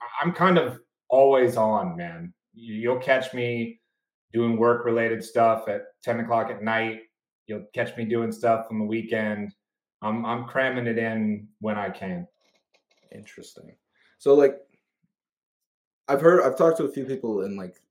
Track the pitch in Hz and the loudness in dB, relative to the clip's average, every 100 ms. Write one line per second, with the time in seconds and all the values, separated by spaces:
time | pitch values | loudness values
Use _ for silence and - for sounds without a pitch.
0 | - - 165 - 185 175 123 - _ _ | -12 -4 -4 2 4 4 2 -8 _ _
1 | - 131 139 135 120 113 110 110 92 85 | 2 6 6 6 4 2 2 0 -2 -8
2 | 85 85 175 _ _ 113 117 107 117 127 | -12 -12 -16 _ _ _ -12 -4 -2 -2
3 | 127 127 - 127 120 120 117 - _ _ | 0 0 0 -6 -4 -4 -6 -10 _ _
4 | _ _ _ 117 117 113 120 117 123 117 | _ _ _ -2 0 2 2 2 0 0
5 | 113 113 - 120 113 110 110 101 - _ | 0 -4 -4 2 2 2 -2 -8 -10 _
6 | - 117 113 117 107 104 110 113 113 110 | -6 -4 -2 -2 -2 -6 -4 -2 -4 -8
7 | - _ _ _ - 104 - 127 113 - | -16 _ _ _ -14 -12 -10 -6 -6 -6
8 | 110 117 110 107 117 113 - 107 107 113 | -2 -2 -2 -2 0 0 -2 -6 -4 -4
9 | 107 110 107 104 101 _ _ _ _ - | -4 -4 -2 -6 -8 _ _ _ _ -10
10 | 107 113 113 120 123 135 131 123 120 113 | -6 -4 -4 -6 -4 -2 -2 -2 -4 -2
11 | 113 110 107 104 - - 107 104 98 - | -2 -2 -2 -4 -8 -10 -6 -6 -6 -8
12 | 190 175 175 _ _ _ _ _ _ _ | -8 -8 -12 _ _ _ _ _ _ _
13 | _ - 104 - - - - _ _ _ | _ -20 -20 -20 -20 -20 -20 _ _ _
14 | _ _ 143 143 139 - - _ _ _ | _ _ 4 6 6 2 -18 _ _ _
15 | _ _ _ _ _ _ _ _ _ _ | _ _ _ _ _ _ _ _ _ _
16 | - 139 165 180 135 - 135 - 143 139 | -2 4 6 6 4 4 4 4 -2 -6
17 | 131 135 117 101 98 98 90 - _ | -8 -6 -4 -4 -4 -8 -12 -16 _